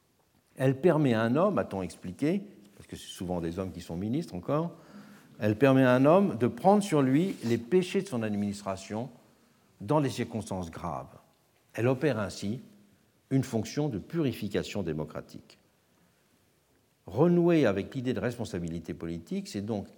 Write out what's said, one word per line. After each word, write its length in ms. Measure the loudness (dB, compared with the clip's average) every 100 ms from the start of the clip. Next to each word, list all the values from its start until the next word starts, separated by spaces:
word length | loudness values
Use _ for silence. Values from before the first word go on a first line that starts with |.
| _ _ _ _ _ 0
Elle 240 | 0 4
permet 340 | 4 4 4
à 80 | 4
un 140 | 2 2
homme, 220 | 2 0
a-t-on 240 | -2 -4
expliqué, 600 | -6 -8 -12 -4 -2 -2 -6 -20 -20 -20
parce 100 | -16
que 100 | -16
c'est 160 | -14
souvent 280 | -10 -6 -4
des 180 | -4 -4
hommes 140 | -6
qui 80 | -8
sont 160 | -10 -6
ministres 380 | -4 -4 -6
encore, 420 | -10 -4 -2 -4 -10 -20 -20 -20 -20 -20 -4
elle 180 | -2 4
permet 280 | 6 8
à 100 | 6
un 100 | 8
homme 320 | 8 6 4 2
de 100 | -2
prendre 360 | 2 4 4
sur 200 | 4 2
lui 340 | 4 4 2 -2
les 140 | -2 -2
péchés 440 | 2 2 2 -2
de 60 | -2
son 140 | -4
administration 840 | -2 -2 -2 -4 -6 -8 -6 -6 -6 -12 _ _ _ _ _ _
dans 180 | 0 2
les 120 | 2
circonstances 600 | -2 -4 -6 -6 -6 -6
graves. 480 | -8 -8 -8 -10 -20 _ _ _ _ _
Elle 160 | -2 0
opère 300 | 0 0 -2
ainsi 420 | -6 -6 -6 -8 -12 -20 _ _ _ _ _
une 120 | -2
fonction 460 | 0 -4 -4 -4 -4
de 100 | -6
purification 840 | -6 -4 -2 -4 -4 -4 -4 -6
démocratique. 760 | -4 -4 -6 -10 -14 -20 _ -20 _ _ _ _ _ _ _ _ _ _ _ _ _ _ -8
Renouer 600 | 2 4 6 4 4 4
avec 280 | 2 -4
l'idée 200 | -4 -4
de 60 | -2
responsabilité 720 | -2 -4 -6 -6 -6 -6 -8
politique, 540 | -10 -8 -10 -8 -8 -6
c'est 120 | -8
donc 280 | -4 -6 -6